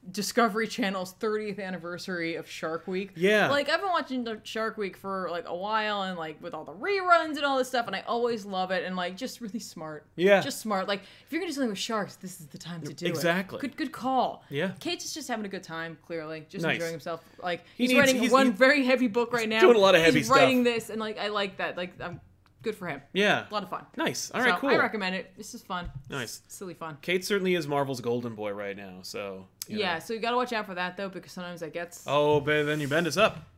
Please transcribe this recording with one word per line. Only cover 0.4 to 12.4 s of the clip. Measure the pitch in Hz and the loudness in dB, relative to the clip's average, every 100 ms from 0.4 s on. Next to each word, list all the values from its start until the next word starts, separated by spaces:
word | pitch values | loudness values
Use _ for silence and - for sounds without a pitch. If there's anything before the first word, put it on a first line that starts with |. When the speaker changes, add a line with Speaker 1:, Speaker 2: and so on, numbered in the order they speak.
| 226 202 220 | 2 2 -4
Speaker 1:
Channel's | - 208 196 185 | -2 -2 -2 -8
thirtieth | - 220 214 214 196 | -6 -4 -2 -4 -8
anniversary | 190 180 170 175 185 180 165 165 | -8 -8 -8 -10 -6 -4 -2 -4
of | 160 | -8
Shark | - 165 165 - | -8 -6 -6 -4
Week. | 185 196 170 | -4 -4 0
Speaker 2:
Yeah. | 185 214 202 | 4 4 4
Speaker 1:
Like, | 285 277 | 2 2
I've | 330 | 0
been | 392 | 0
watching | 339 277 262 | -2 -2 -6
the | 226 220 | -6 -8
Shark | - 220 220 214 | -8 -6 -4 -4
Week | 196 185 | -6 -6
for, | 196 190 175 | -8 -6 -4
like, | 170 - | -6 -6
a | 175 | -6
while | 202 220 214 202 | -2 -2 0 -2
and, | 190 180 | -4 -4
like, | 156 156 | -8 -8
with | 170 | -10
all | 156 | -10
the | 156 | -12
reruns | 165 330 392 370 339 320 294 | -8 -2 0 6 4 4 -2
and | |
all | 285 269 | 0 2
this | 262 | 0
stuff, | 247 226 | -2 -2
and | 190 | -6
I | - | -4
always | 233 233 226 196 | 0 0 -2 -4
love | 185 185 | -4 0
it | 185 165 | 0 -2
and, | 185 | -4
like, | 180 185 | -4 -4
just | 254 - | -8 -8
really | 240 220 | -8 -8
smart. | - - 156 151 - - | -10 -12 -12 -12 -14 2
Speaker 2:
Yeah. | 185 196 | 6 6
Speaker 1:
Just | 214 262 | 4 -6
smart. | 214 196 190 | -4 -2 -2
Like, | 202 - - - | -4 -6 -20 -8
if | |
you're | 311 | -6
gonna | 370 | -4
do | 277 | -2
something | 254 | -2
with | 190 | -2
sharks, | - 220 175 - | -4 -4 -4 -8
this | 185 | -16
is | - | -14